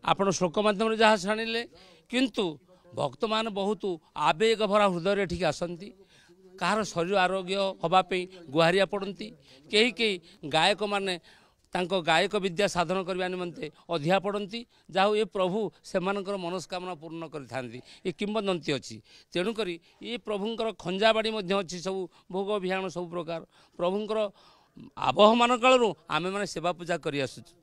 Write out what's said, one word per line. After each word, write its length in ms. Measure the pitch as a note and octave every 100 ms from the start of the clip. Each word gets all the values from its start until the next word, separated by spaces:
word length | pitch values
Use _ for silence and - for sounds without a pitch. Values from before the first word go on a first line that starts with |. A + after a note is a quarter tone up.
ଆପଣ 240 | - - G3
ଶ୍ଳୋକ 260 | F3 F3+ D#3
ମାଧ୍ୟମରେ 360 | G#3 G3 A3 A3
ଯାହା 180 | A3 G#3+
ଶୁଣିଲେ, 460 | F3+ G#3+ A3+ A3+ A#3 - - - _
କିନ୍ତୁ 360 | A#3+ C4 - F#3 D3 _ - -
ଭକ୍ତମାନେ 580 | - C#3+ - A3+ A3 A3+
ବହୁତ 340 | G3 G3 G#3+ G3+ E3+ _ -
ଆବେଗ 440 | D3+ D#3+ A3 A3 G#3+
ଭରା 180 | G#3 G3+
ହୃଦୟରେ 340 | F3 E3+ G3+
ଏଠିକି 240 | G3 F3 E3+
ଆସନ୍ତି. 440 | C#3+ F3 E3+ G#3 - G3 _ _ - - -
କାହାର 240 | F3 G#3+
ଶରୀର 320 | G3+ E3+ E3+ G3+
ଆରୋଗ୍ୟ 400 | F3+ F#3+ F3+ G3 G3 F#3+
ହବା 240 | E3+ F#3
ପାଇଁ 220 | F#3 F#3 F3+ - -
ଗୁହାରିଆ 360 | C#3 E3 F#3 F#3+
ପଡ଼ନ୍ତି, 420 | G3+ F#3+ F3+ G#3+ - _ - -
କେହି 220 | G#3 A#3
କେହି 240 | A3+ A3+ F#3 - - D3+
ଗାୟକମାନେ 680 | D#3 F3 G#3 G#3 G3+ G3 F3 - - _ _ _
ତାଙ୍କ 220 | F3+ F3+ F#3+
ଗାୟକ 300 | E3 D#3+ F#3+ G#3
ବିଦ୍ୟା 240 | F#3+ E3 G3+
ସାଧନ 300 | F3 E3 F#3 F3
କରିବା 200 | F#3 F3+
ନିମନ୍ତେ 340 | F#3 F3 E3+ D3+ _ -
ଅଧିଆ 300 | E3+ D3 F#3+
ପଡ଼ନ୍ତି। 400 | F#3 G3+ G3+ A#3 A#3 _ _
ଯାହା 160 | E3 G3
ହଉ, 60 | G#3+
ଏ 80 |
ପ୍ରଭୁ 360 | A3 G#3 F#3 G3+ G3 _
ସେମାନଙ୍କର 560 | - F#3+ F3+ G3+ F#3+ G3+
ମନସ୍କାମନା 580 | E3+ F#3 D3+ F3+ F3+ E3+
ପୂର୍ଣ୍ଣ 240 | E3 E3 D#3+
କରିଥାନ୍ତି, 480 | D3+ B2+ A#2+ B2 A#2 - -
ଏ 60 | F#3
କିମ୍ବଦନ୍ତୀ 600 | - G3+ G#3+ G3 F3+ D3 C#3
ଅଛି। 200 | - A2 _ - _
ତେଣୁକରି 420 | E3 F#3 A3 G3 E3+ _ _
ଏ 100 | G3+ A#3
ପ୍ରଭୁଙ୍କର 480 | G#3+ G#3 G#3 A3+ A3+ F#3
ଖଞ୍ଜାବାଡ଼ି 540 | E3+ F#3+ A3 A3 A3
ମଧ୍ୟ 220 | A3 F3+ G3
ଅଛି, 220 | F3 F3
ସବୁ 220 | E3+ F#3+ F3+ _ _
ଭୋଗ 220 | F3+ G3 G#3
ବିହାଣ 240 | F#3 F#3+ F#3+
ସବୁ 160 | E3 F3
ପ୍ରକାର। 340 | F3 D#3 E3 - _ _ -
ପ୍ରଭୁଙ୍କର 400 | F3 G3 G#3+ A3 G#3 - - _ _ - - -
ଆବହମାନ 540 | C3+ - G#3+ A#3+ A#3+ B3
କାଳରୁ 240 | B3 C4 A3+ E3 _
ଆମେମାନେ 340 | D3+ F3 G3 G3+
ସେବା 240 | - E3 F3
ପୂଜା 200 | F3 E3+
କରି 180 | D#3 C#3+
ଆସୁଛୁ 300 | C3 - - _